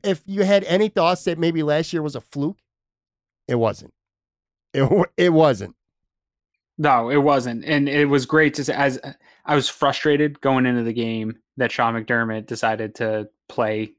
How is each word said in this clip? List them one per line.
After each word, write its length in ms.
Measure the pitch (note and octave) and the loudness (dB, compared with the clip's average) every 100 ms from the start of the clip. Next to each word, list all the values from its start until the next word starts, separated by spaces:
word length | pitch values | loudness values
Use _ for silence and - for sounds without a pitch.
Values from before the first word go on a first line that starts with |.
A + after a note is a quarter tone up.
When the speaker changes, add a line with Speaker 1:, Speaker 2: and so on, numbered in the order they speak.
Speaker 1:
if 200 | G3+ F3+ | -4 -4
you 200 | - G3 | -4 -2
had 200 | G3 G3+ | 2 2
any 240 | G3 F#3 G#3+ | 2 0 0
thoughts 360 | G3+ E3 F3+ | 2 0 0
that 140 | - E3 | -2 -2
maybe 240 | E3 E3 | 0 0
last 300 | D3 D3+ E3 | 0 0 -2
year 80 | E3+ | -4
was 160 | D3+ C#3+ | -6 -8
a 60 | |
fluke, 340 | - C#3+ D3 G3 _ _ _ _ _ _ _ _ - | -10 -4 -4 -6 _ _ _ _ _ _ _ _ -4
it 100 | B2 | 0
wasn't. 360 | A2+ - - _ _ _ _ _ _ _ _ | 0 -2 -14 _ _ _ _ _ _ _ _
It, 180 | C3+ C#3 | 0 2
wa-, 140 | G3+ F#3 - | 2 0 0
it 160 | F3+ | 2
wasn't. 420 | D#3+ D#3 G#2+ G2 - _ _ _ _ _ _ _ _ _ - | 4 4 2 -6 -16 _ _ _ _ _ _ _ _ _ -2
Speaker 2:
No, 320 | D3+ B2 A#2 | 2 2 2
it 80 | C#3+ | 2
wasn't. 480 | C#3+ C#3 B2 A#2 - | 4 2 0 -8 -2
And 200 | D3 C#3+ | 0 2
it 200 | C#3+ C#3+ | 2 2
was 180 | C#3 | 2
great 300 | B2+ D#3 D3+ | 2 2 2
to 100 | D3 | 0
see. 80 | C#3 | -4
As 260 | C#3 C#3 B2+ C#3 - _ _ | 0 0 -2 -12 -20 _ _
I 100 | - | -2
was 140 | D3 B2+ | 0 0
frustrated 720 | - C#3+ C3 D#3 C#3+ D3+ C#3+ | 0 -2 0 0 2 0 -2
going 240 | C3+ C3 | 0 0
into 200 | B2+ B2 | 0 0
the 100 | A#2 | -2
game 420 | A2+ A2+ A2+ A2 A2+ _ - | -4 -4 -4 -6 -10 _ -4
that 120 | A#2+ | -4
Sean 220 | - A#2 | 0 -2
McDermott 540 | A2+ G#2+ A#2 A2+ A2 G#2+ | -2 -2 -2 -2 -4 -8
decided 480 | A2+ A2+ A2 A2 | -4 -4 -2 -6
to 340 | - A2+ G#2+ G#2 _ _ | -6 -4 -4 -8 _ _
play 420 | - A2 G#2+ G#2+ | -6 -4 -4 -8